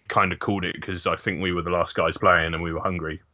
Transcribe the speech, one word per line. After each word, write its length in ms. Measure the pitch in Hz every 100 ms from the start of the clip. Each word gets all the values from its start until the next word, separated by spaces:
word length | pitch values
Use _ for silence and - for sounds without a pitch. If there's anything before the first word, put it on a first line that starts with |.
| -
kinda 280 | - 95 92
called 280 | - 98
it 160 | 90 -
'cause 240 | - 90 -
I 100 | 82
think 240 | - 82
we 120 | 92
were 100 | 87
the 80 | 85
last 240 | 87 82
guys 240 | - 82 80
playing 340 | 98 87 82
and 100 | 82
we 100 | 85
were 80 | 82
hungry. 420 | 95 87 78 80 -